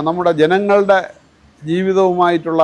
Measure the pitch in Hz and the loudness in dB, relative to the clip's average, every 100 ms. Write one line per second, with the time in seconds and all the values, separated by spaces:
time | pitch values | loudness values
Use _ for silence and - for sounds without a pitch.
0 | 151 170 175 160 156 185 202 202 202 190 | -4 -2 -2 0 0 0 2 2 2 0
1 | 165 - _ _ _ _ 151 175 190 190 | -2 -12 _ _ _ _ -6 -4 -2 0
2 | 185 180 175 170 165 160 | 0 2 0 0 -2 0